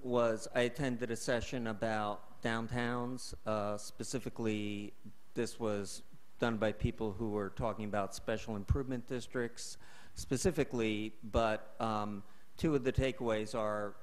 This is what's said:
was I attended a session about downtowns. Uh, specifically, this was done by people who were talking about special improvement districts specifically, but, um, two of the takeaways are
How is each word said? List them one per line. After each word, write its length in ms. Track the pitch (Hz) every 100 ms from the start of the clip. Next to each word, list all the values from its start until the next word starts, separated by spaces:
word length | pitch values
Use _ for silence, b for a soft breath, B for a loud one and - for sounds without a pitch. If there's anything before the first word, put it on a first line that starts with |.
was 440 | 127 120 117 110 -
I 80 | 127
attended 480 | 120 - 139 117 117
a 60 | 113
session 500 | - 120 - 127 113
about 720 | 104 113 107 104 101 - -
downtowns. 920 | 120 113 113 120 120 123 120 127 - - 107
Uh, 300 | 107 101 104
specifically, 1160 | - - 113 127 117 - 113 107 104 104 104 - 104 - -
this 260 | - 113 -
was 440 | 113 101 98 - - - - -
done 200 | 120 110
by 140 | 110
people 440 | - 123 - 110 95
who 140 | 113
were 180 | 104 98
talking 360 | - 120 101 107
about 280 | 101 95
special 420 | - - 110 - 104
improvement 520 | 98 139 127 123 -
districts 720 | 127 - 127 117 - - - B B B
specifically, 1000 | - - 127 190 156 135 123 110 107 110 - 110
but, 420 | 117 113 107 - -
um, 420 | 113 107 104 101 - b b -
two 180 | 165 143
of 80 |
the 80 | 127
takeaways 640 | 123 131 120 120 107 107 120
are 380 | 107 104 104 -